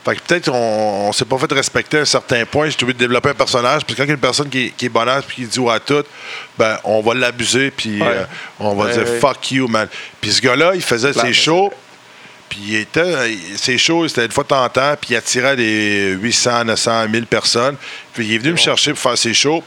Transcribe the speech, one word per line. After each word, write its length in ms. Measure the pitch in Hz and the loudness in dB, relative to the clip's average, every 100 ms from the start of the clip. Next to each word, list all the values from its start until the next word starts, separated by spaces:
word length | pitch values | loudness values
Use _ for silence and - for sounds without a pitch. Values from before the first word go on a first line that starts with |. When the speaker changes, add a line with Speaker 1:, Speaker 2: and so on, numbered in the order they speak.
Speaker 1:
Fait 100 | - 107 | -2 -4
que 40 | |
peut-être 280 | - 175 160 | 0 0 2
on, 580 | 123 117 107 107 98 104 | 0 0 0 0 0 -2
on 40 | |
s'est 120 | - | -2
pas 120 | 113 131 | -2 0
fait 120 | 151 | 0
respecter 460 | 139 - 123 107 151 | 0 0 -2 0 0
à 20 | |
un 20 | 143 | 2
certain 380 | 127 - 120 113 | 0 2 0 0
point. 200 | 147 156 | 0 0
J'ai 80 | - | 0
obligé 100 | 123 | -2
de 40 | 123 | 0
développer 320 | 120 123 143 | 2 2 2
un 40 | |
personnage. 500 | 139 127 127 123 151 | 2 0 2 2 0
Puis 100 | 123 117 | -2 -4
quand 80 | |
il 40 | 143 | -2
y 20 | |
a 20 | |
une 60 | 147 | 2
personne 280 | 131 120 143 | 0 0 -2
qui, 220 | 131 120 | -2 -4
qui 160 | - 120 | -4 -2
est 20 | |
bonasse 360 | 113 117 135 - | 0 2 0 -4
puis 100 | - | -10
qui 80 | 120 | -6
dit « 120 | 113 | -2
ouais 140 | 120 | 0
à 60 | 110 | 0
tout », 240 | - 147 143 - - - - - | 0 -2 -2 -14 -14 -14 -14 0
ben, 200 | 110 107 | 0 2
on 160 | - 110 | 0 2
va 120 | 107 | 2
l'abuser 560 | 123 123 120 110 117 139 | 2 0 0 0 2 0
puis, 300 | - 110 104 | -2 -6 0
Speaker 2:
Ouais. 60 | 110 | 0
Speaker 1:
euh, 160 | 101 92 - - - | 0 -6 -10 -16 -4
on 140 | 104 | -2
va 100 | 101 | 0
Speaker 2:
Ouais, 80 | 107 | 0
Speaker 1:
dire 100 | 117 | 0
Speaker 2:
ouais. « 160 | 117 117 | 0 2
Speaker 1:
fuck 300 | 135 123 - | 0 0 -2
you, 160 | 131 127 | -2 0
man ». 200 | 110 104 - - - | 0 -2 -6 -16 -8
Puis 120 | 107 | -2
ce 80 | 95 | 2
gars-là, 320 | 123 131 170 | 2 4 4
il 80 | 190 | 2
faisait 300 | - 120 131 | 0 0 2
Speaker 2:
Clairement. 160 | 120 120 | 0 2
Speaker 1:
ses 40 | |
shows. 380 | 117 151 170 196 - - - - - - - - | 2 2 2 0 -4 -20 -20 -20 -20 -20 -20 -16
Puis 120 | 101 101 | -12 -4
il 80 | 110 | -2
était, 560 | 101 156 180 151 117 | 0 0 0 0 -2
il, 260 | 107 85 101 | -2 -8 -6
ses 180 | - 120 | -2 0
shows, 280 | - 165 160 | 2 0 0
c'était 160 | - 117 | 0 0
une 60 | |
fois 120 | - | 0
de 40 | 139 | 0
temps 160 | 139 | 2
en 40 | 123 | 2
temps, 260 | 131 139 147 | 2 0 -2
puis 100 | - | -2
il 40 | 117 | -2
attirait 400 | - 123 127 135 | 0 0 2 2
des 560 | 110 107 104 101 98 95 | 2 2 2 0 0 -2
huit 120 | 117 | -2
cents, 300 | 107 123 120 | 0 2 0
neuf 140 | 113 104 | 0 0
cents, 280 | - 113 110 | 0 0 0
mille 180 | 113 117 | -2 0
personnes. 500 | 113 - 120 131 143 - - - | 0 0 0 0 -4 -14 -18 -12
Puis 120 | - 110 | -8 -2
il 80 | |
est 40 | 110 | 0
venu 140 | 135 | 0
me 40 | 170 | 0
chercher 360 | 156 120 147 | 2 2 0
pour 80 | 143 | 0
faire 160 | 127 117 | 0 0
ses 160 | 117 | 0
shows. 280 | 107 139 160 | 0 0 0